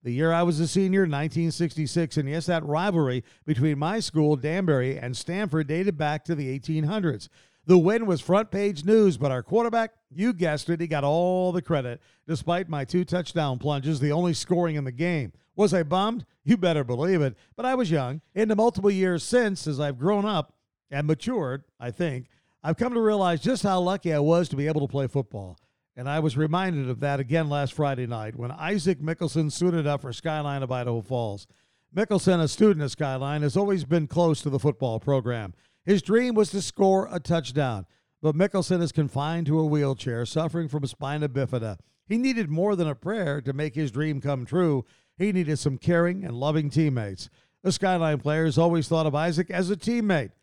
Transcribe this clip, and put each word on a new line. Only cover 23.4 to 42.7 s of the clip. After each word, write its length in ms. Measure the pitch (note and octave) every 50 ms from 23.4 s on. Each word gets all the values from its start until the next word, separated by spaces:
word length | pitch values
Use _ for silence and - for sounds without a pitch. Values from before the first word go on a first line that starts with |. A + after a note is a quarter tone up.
just 220 | - F#3 C4 G#3+
how 160 | - G3+ F#3+ F#3
lucky 340 | F3+ F3+ F#3+ G3 - F3
I 60 | D#3 D3
was 300 | C#3+ D3+ E3 E3+ F3+ -
to 80 | -
be 100 | C3+ C#3+
able 140 | D3+ D#3+ D#3
to 100 | C#3 -
play 160 | - C#3 C3+
football. 500 | B2 - C#3+ B2+ - - G#2+ G2 F#2 F2 _ _ _ _ _ _ _ _
And 140 | B2+ B2 C3+
I 120 | C#3+ D#3+
was 180 | D#3 D#3 A#2 C3+
reminded 500 | D#3 D#3 D#3 F3+ F#3+ F#3 F3 C#3+ C3+ B2+
of 120 | B2+ A2+
that 200 | C#3 C#3+ C#3+ C3+
again 300 | C3+ A#2 D3 E3 D#3+ D3
last 240 | C#3+ C#3+ C#3+ C3 -
Friday 320 | - D3+ C#3+ C#3 B2 B2+
night 280 | A#2 A#2+ A2+ G#2+ G#2+ A2+
when 160 | A#2 A#2+ A#2+
Isaac 480 | - - D3 E3+ G#3 G#3 D3 E3+ F3+ C3
Mickelson 520 | D3 D#3 E3 - F3 D3+ - E3 D#3 D3+
suited 340 | - - F3 F3+ E3+ E3 D3
up 140 | D3 C#3+ C3+
for 100 | C#3 C3 A#2
Skyline 480 | - - E3 D#3 D#3 D3 C#3+ C#3 C#3
of 100 | C3+ B2
Idaho 300 | B2+ B2+ A#2+ B2 A#2 A#2
Falls. 440 | G#2 - C3 B2 A#2 A2 G2+ G2+ - _ _ _ _ _ _ _ _ _ -
Mickelson, 460 | E3+ A3 - G#3+ F3+ - F#3+ F#3 E3+
a 80 | D#3+ C#3+
student 340 | - - A3 G#3+ G3 D#3
of 80 | D3 C3+
Skyline, 520 | - - D3+ C#3 C3+ C3 C3+ C#3 D3 D3+
has 160 | D3 D3 - F#3+
always 260 | G3+ G3+ G3 F#3 D3
been 220 | C3 D#3+ E3+ D#3
close 340 | - - F3 E3+ E3 D3+ -
to 80 | - D3+
the 100 | C3+ C3+
football 400 | - D3 - - C3+ B2 A2+ A2
program. 540 | - - C#3 C3+ G#2 B2 B2 A#2 G#2+ F#2+ E2+ _ _ _ _ _ _
His 160 | F3 G3+ F#3+
dream 340 | - - G#3 A#3 B3 B3 A#3
was 140 | G#3+ G#3 -
to 100 | - G3+
score 480 | F3 - - - G3 F#3+ F#3+ F#3+ G3 -
a 80 | - F3+
touchdown, 640 | C#3 - E3+ E3 C3+ A#2+ B2 D3 C#3+ C3 A2+ G2 F2 _ _ _ _ _ _ _
but 120 | - D#3 D3+
Mickelson 460 | D3+ F#3+ G#3 - G3 E3+ - F#3 F3
is 100 | E3+ D3+
confined 560 | - - D3+ C3+ - C#3 C#3+ D#3 E3 E3+ C#3 C#3
to 100 | D3+ D#3+
a 80 | D#3
wheelchair, 580 | D3+ D3+ D3+ C#3+ C3+ C3+ - - C3 A#2 A#2 A#2+
suffering 420 | - - D#3 E3 D#3+ - E3+ E3
from 200 | D3+ C3 D3+ C3+
spina 420 | B2 - _ - C3+ D3 D3+ D3+ C#3+
bifida. 480 | B2 C#3 C3+ - - B2 A2 A2 G2+ - - _ _ _ _
He 100 | _ G#3
needed 320 | A#3 B3+ C4+ C4 A3+ G#3+ D3+
more 260 | D#3 D#3+ F#3 G#3